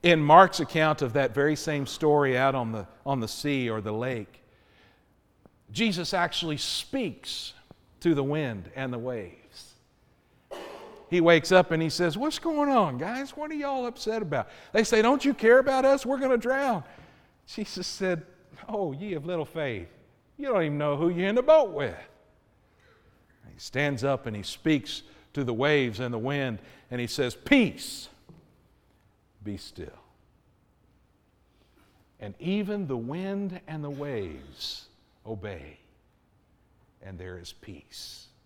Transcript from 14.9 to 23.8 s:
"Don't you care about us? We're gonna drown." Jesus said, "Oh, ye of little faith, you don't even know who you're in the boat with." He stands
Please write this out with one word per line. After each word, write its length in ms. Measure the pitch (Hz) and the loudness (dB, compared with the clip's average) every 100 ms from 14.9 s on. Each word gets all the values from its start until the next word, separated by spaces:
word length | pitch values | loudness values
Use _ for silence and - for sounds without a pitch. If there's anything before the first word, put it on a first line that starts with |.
| 220 | 4
"Don't 240 | 226 277 277 | 4 4 2
you 80 | |
care 260 | 254 220 254 | 2 8 8
about 260 | 269 262 269 | 6 4 4
us? 200 | 277 233 | 4 2
We're 140 | 269 | -2
gonna 180 | 262 247 | 2 0
drown." 460 | 226 269 277 202 131 - - - _ _ - | 2 0 0 -2 -6 -20 -20 -20 _ _ -14
Jesus 400 | - 208 - 180 | -10 -8 -8 -10
said, 380 | - 190 175 - - _ - - | -4 -2 -2 -6 -20 _ -20 -8
"Oh, 240 | 214 180 | -4 -4
ye 220 | 139 202 | -6 -8
of 120 | 165 151 | -8 -4
little 200 | 175 143 | -6 -4
faith, 440 | 156 143 110 85 - _ _ _ - | -4 -4 -4 -10 -18 _ _ _ -10
you 100 | 277 | -2
don't 160 | 214 | 0
even 140 | 160 147 | 0 0
know 200 | 147 143 | -2 0
who 120 | 170 | 0
you're 200 | 175 190 | 0 0
in 60 | 226 | 0
the 80 | |
boat 280 | 262 311 240 | 6 6 6
with." 260 | 156 131 82 - _ _ _ _ _ _ _ _ _ _ _ _ _ - | -2 -4 -6 -18 _ _ _ _ _ _ _ _ _ _ _ _ _ -20
He 80 | - | -18
stands 440 | - - | -8 -2